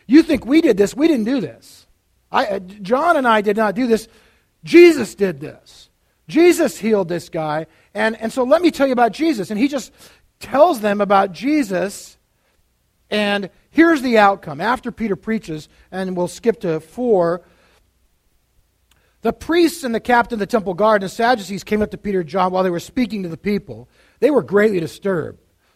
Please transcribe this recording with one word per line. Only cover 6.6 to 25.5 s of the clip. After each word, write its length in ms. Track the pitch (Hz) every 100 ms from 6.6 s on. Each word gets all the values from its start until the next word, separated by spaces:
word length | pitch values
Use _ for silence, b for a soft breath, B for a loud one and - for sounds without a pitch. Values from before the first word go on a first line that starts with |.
| 294 -
healed 300 | 214 208 170
this 200 | 175 -
guy. 380 | 165 156 151 160 b b
And, 260 | 202 220 220
and 120 | 226
so 120 | 262
let 180 | 247 320
me 80 | 339
tell 160 | - 277
you 80 |
about 180 | 247 233
Jesus." 380 | - 330 233 180
And 100 | 208
he 80 | 269
just 240 | 277 - b b b b -
tells 400 | - 269 339 254
them 220 | 208 202
about 300 | 196 196 196
Jesus. 840 | 160 233 302 208 180 190 - - _ _ _ _ _ _ _ _ _ -
And 400 | 208 208 202 190 b b
here's 300 | - 330 311
the 160 | 254 220
outcome. 460 | 202 196 170 143
After 280 | 208 247 247
Peter 260 | - 220 190
preaches, 520 | - 220 - 156 - b b
and 240 | 185 185 180
we'll 120 | 175
skip 320 | - 233 226
to 180 | 180 156
four, 600 | 156 - 247 196 170 175 b b b b _ _ _ _ _ _ _ _ _ _ _ _ _ _
the 140 | 226
priests 500 | - - 339 330 -
and 100 | 254
the 60 | 226
captain 360 | - 240 233 226
of 40 |
the 60 | 202
temple 260 | 233 185
guard 300 | 175 214 208
and 80 | 190
the 40 |
Sadducees 480 | - 233 254 185 196
came 200 | - 214
up 80 | 208
to 80 | 190
Peter 220 | 208 190
and 80 | 156
John 240 | 185 185
while 100 | 185
they 80 | 190
were 100 | 170
speaking 420 | - - 226 208
to 40 | 175
the 80 | 160
people. 540 | 196 202 - 113 120 b b b
They 100 | 269
were 120 | 277
greatly 380 | 123 202 220 185
disturbed. 600 | 156 - 196 175 113 - _